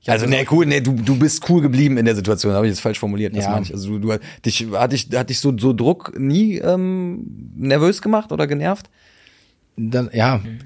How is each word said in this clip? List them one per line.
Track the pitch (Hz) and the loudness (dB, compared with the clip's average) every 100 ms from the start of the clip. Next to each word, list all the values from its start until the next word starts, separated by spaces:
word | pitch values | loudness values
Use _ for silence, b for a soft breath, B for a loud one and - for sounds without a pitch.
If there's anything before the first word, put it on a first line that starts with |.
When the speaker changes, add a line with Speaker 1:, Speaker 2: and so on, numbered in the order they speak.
Speaker 1:
ich | - | -2
hab | |
Speaker 2:
Also, | 110 | 0
Speaker 1:
das | 120 | 2
Speaker 2:
nee, | 135 131 | 0 2
cool, | 160 | 2
nee, | 151 143 | 4 2
du, | 127 | 0
du | 120 113 131 | 0 2 4
bist | 147 - - | 2 2 2
cool | 175 | 4
geblieben | 143 127 143 127 | 4 4 4 4
in | 113 | 2
der | 104 | 2
Situation, | 98 98 104 | 0 0 2
habe | 98 107 | 2 2
ich | |
jetzt | 92 | 0
falsch | 110 104 | -4 -4
formuliert, | 104 101 104 104 | -4 -4 -4 -2
das | |
Speaker 1:
Ja. | 98 | -2
Speaker 2:
meine | 104 | -2
ich. | 90 | -4
Also | 98 98 | -8 -6
du, | 104 | -4
du, | 110 107 B B | -2 -4 B B
dich, | 113 - 113 | -4 -4 -4
hat | 98 123 | 0 0
dich, | 131 - | 0 -2
hat | 123 127 | -4 -2
dich | 123 | -2
so, | 143 117 | 0 2
so | 131 | 2
Druck | 113 123 175 - - | 2 2 0 -4 -4
nie, | 135 170 214 180 | 0 2 2 0
ähm, | 175 185 185 185 180 175 - 52 - - | 0 0 -2 -4 -6 -8 -12 -16 -16 -6
nervös | 135 147 170 - | 0 2 2 2
gemacht | 208 214 214 | 0 -2 -2
oder | 156 143 | -4 -2
genervt? | 147 165 202 - b b b b b b _ _ - | -2 -2 -4 -10 b b b b b b _ _ -8
Speaker 1:
Dann, | 113 123 123 | -2 -2 -2
ja, | 117 120 120 113 117 | 0 2 0 -4 -12